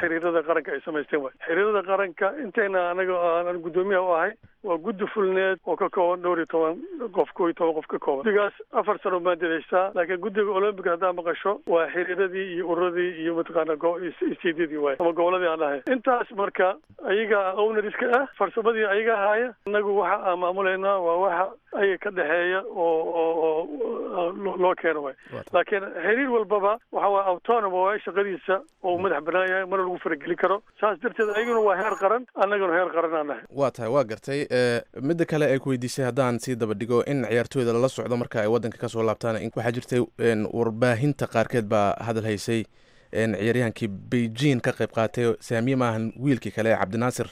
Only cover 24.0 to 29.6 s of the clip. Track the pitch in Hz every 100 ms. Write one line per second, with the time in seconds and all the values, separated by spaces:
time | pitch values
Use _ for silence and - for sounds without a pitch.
24 | - 190 175 196 196 180 185 175 165 151
25 | 139 - - 123 - 180 165 202 202 185
26 | 175 233 269 240 196 208 202 226 _ 190
27 | 190 196 196 175 - 233 202 185 185 214
28 | - 180 202 165 - 190 - _ 185 175
29 | 190 147 151 175 185 185